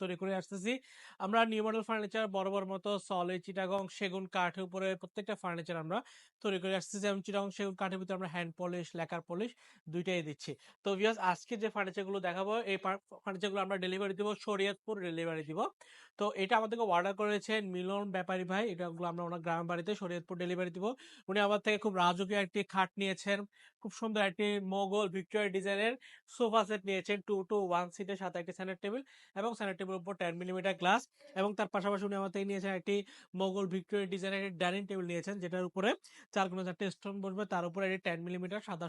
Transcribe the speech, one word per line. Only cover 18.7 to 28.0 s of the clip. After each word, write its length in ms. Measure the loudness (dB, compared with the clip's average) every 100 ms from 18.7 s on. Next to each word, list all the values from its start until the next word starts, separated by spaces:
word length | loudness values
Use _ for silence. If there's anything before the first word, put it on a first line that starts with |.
এটাগুলো 320 | -2 -4 -2 -4
আমরা 120 | -2 -4
ওনার 140 | -2 0
গ্রামের 220 | 0 0
বাড়িতে 200 | -2 0 -2
শরীয়তপুর 340 | -2 -4 -6 -4
ডেলিভারি 280 | -2 0 -2 -2
দিব। 80 | -2 -4 -10 -14 0
উনি 100 | 4 6
আমার 120 | 4 4
থেকে 120 | 2 2
খুব 80 | 4
রাজকীয় 360 | 4 4 2 2 2
একটি 160 | 0 0
খাট 160 | 2 2 2
নিয়েছেন, 380 | -2 0 0 0 -2 _ -20 _
খুব 100 | -12 -4
সুন্দর 220 | 0 2 2
একটি 160 | 4 2 2 0 0
মোগল 300 | 2 2 2 -2
ভিক্টোরিয়া 380 | -2 0 2 0
ডিজাইনের 380 | 0 2 2 0 -10 -20 _ 0
সোফা 260 | 4 4 4
সেট 120 | 0 0
নিয়েছেন, 280 | -2 0 -2 0
টু 80 | -2 2
to 80 | 0 2
ওয়ান 160 | 2 0
সিটের 240 | -6